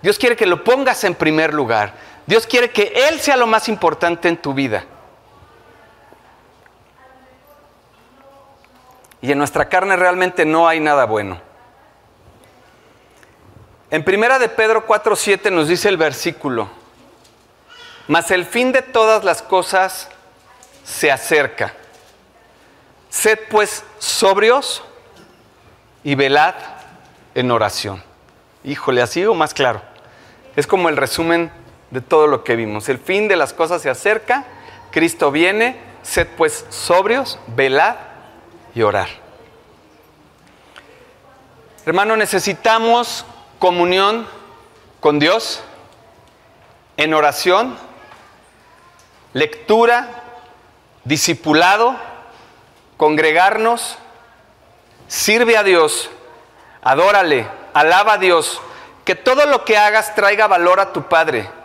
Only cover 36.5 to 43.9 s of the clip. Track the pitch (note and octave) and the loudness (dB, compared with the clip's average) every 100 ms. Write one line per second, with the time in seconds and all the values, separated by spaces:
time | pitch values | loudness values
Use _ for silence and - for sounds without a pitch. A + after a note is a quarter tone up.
36.5 | - - - - F3 G3 A#3 C4 - - | -2 -14 -14 0 0 2 -2 -4 -10 -14
37.5 | A#2 C3+ C3 F#3 A#3+ - - - - - | -2 0 2 0 -2 -14 -20 -20 -20 -20
38.5 | - - - G#2+ G2+ F2+ - - - - | -20 -16 -2 0 0 -6 -10 -20 -20 -20
39.5 | - _ _ _ _ _ _ _ _ _ | -20 _ _ _ _ _ _ _ _ _
40.5 | _ _ - - - - _ _ _ _ | _ _ -20 -20 -20 -20 _ _ _ _
41.5 | _ _ - - E3+ G#3 A3 G#3 G3 F#3 | _ _ -16 -4 -2 0 0 0 -2 -4
42.5 | F3 A3+ A3 A3+ A#3 A#3 - - - - | -2 0 2 2 0 0 -8 -16 -20 -20
43.5 | - F3+ F3 F3 | -2 0 2 2